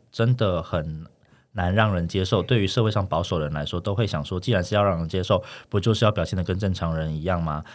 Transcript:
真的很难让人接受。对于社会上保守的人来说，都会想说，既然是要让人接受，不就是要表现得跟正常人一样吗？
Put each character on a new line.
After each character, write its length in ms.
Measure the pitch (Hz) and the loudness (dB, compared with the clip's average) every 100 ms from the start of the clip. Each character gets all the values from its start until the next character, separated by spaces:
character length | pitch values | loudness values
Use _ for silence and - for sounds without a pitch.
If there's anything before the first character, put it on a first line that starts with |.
| _ | _
真 240 | - 117 123 | 0 2 2
的 280 | 104 87 | 2 0
很 420 | 80 85 78 78 80 _ _ _ _ | -2 -4 -4 -8 -12 _ _ _ _
难 240 | 104 90 101 | -4 0 2
让 180 | 110 | 2
人 140 | 90 85 | 2 0
接 180 | 98 92 | 0 2
受。 160 | 104 | 2
对 200 | 87 120 | 2 2
于 60 | 95 | 2
社 160 | - | 2
会 60 | 110 | 2
上 160 | 104 95 | 0 0
保 160 | 80 | -2
守 160 | 87 87 | 0 -2
的 80 | 76 | -2
人 80 | |
来 100 | 76 | -4
说， 160 | 76 87 | -4 -4
都 140 | 101 | -2
会 140 | 101 104 | 0 0
想 180 | 78 73 | -2 -4
说， 140 | 92 | -4
既 120 | - | 0
然 120 | 113 | 0
是 100 | 87 | 2
要 100 | 104 | 2
让 140 | 101 82 | 2 2
人 100 | 80 | -2
接 140 | 95 | -2
受， 220 | 90 95 - - - | 2 0 0 -12 -4
不 100 | 104 | 0
就 140 | 113 | 2
是 100 | 107 | 4
要 80 | 107 | 4
表 140 | 104 - | 2 -2
现 100 | 92 | -2
得 80 | |
跟 140 | 87 92 | -2 -2
正 160 | 98 | -2
常 240 | 90 82 80 | -2 -2 -2
人 160 | 78 | -2
一 100 | 78 | -4
样 160 | 85 87 | -2 -2
吗？ 220 | 82 76 - | -2 -4 -8